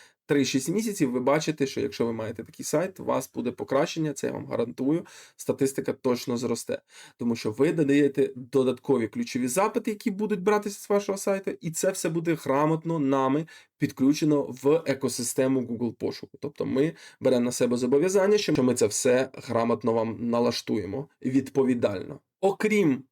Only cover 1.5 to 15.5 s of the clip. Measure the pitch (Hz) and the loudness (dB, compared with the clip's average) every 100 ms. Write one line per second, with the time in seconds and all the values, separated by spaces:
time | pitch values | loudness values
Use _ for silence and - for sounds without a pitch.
1.5 | 156 135 - 117 - 117 113 110 117 - | -2 -2 -2 -4 -2 -4 -4 -8 -10 -14
2.5 | - 131 151 190 185 123 127 - 127 120 | -12 -4 -2 -2 -6 -4 -4 -4 -6 -6
3.5 | - 107 135 170 165 156 139 123 110 131 | -6 -2 0 0 -2 -4 -4 -6 -6 -6
4.5 | 120 117 - 135 165 170 - - - - | -4 -4 -2 0 -2 -4 -18 -20 -10 -4
5.5 | 120 135 139 135 123 127 123 - 120 123 | 0 0 -2 -6 -2 -2 -2 -2 -4 -2
6.5 | 117 - - _ - - - 120 117 110 | -4 -6 -8 _ -20 -18 -6 -4 -2 -2
7.5 | 110 156 160 139 143 143 143 135 123 120 | 0 2 2 2 4 4 2 0 -2 -2
8.5 | 135 127 123 - 127 113 120 120 123 127 | 2 2 0 0 0 0 -4 -4 -2 -2
9.5 | 180 208 226 226 208 226 190 208 202 190 | 0 0 0 -4 -4 -4 -2 -2 -2 2
10.5 | 208 208 - - 202 202 - - 196 - | 0 0 -8 0 0 0 -4 -2 -2 -4
11.5 | - 165 160 185 185 175 165 165 151 - | -8 -8 -2 -2 0 -2 -2 -2 -2 0
12.5 | 135 151 160 165 165 135 135 131 143 165 | 2 2 0 -2 0 2 2 2 0 -2
13.5 | - _ - 139 - 135 151 156 143 - | -12 _ -4 -4 2 2 4 2 2 0
14.5 | 123 135 165 160 135 131 - 117 - 131 | -2 2 2 2 -2 -2 -4 -4 0 2